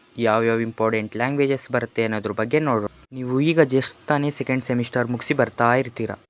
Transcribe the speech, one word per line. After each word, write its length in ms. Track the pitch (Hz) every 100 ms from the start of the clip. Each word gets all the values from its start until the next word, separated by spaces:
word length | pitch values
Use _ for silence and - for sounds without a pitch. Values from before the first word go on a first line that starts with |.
| _ -
ಯಾವ್ಯಾವ 420 | 113 110 113 113
ಇಂಪಾರ್ಟೆಂಟ್ 560 | 113 113 110 110 107 110
ಲ್ಯಾಂಗ್ವೇಜಸ್ 560 | 127 143 139 135 -
ಬರುತ್ತೆ 320 | 123 117 -
ಅನ್ನೋದ್ರ 260 | 113 107 104
ಬಗ್ಗೆ 300 | 104 113 151
ನೋಡೋಣ. 280 | 151 113 104 - -
ನೀವು 280 | 131 127 131
ಈಗ 180 | 151 165
just 380 | 143 131 - - -
ತಾನೇ 220 | 147 147
ಸೆಕೆಂಡ್ 340 | - 131 131
ಸೆಮಿಸ್ಟರ್ 420 | 123 123 120 127 120
ಮುಗಿಸಿ 280 | 120 -
ಬರ್ತಾ 400 | 143 110 - 120
ಇರ್ತೀರಾ. 420 | 127 120 - 110 98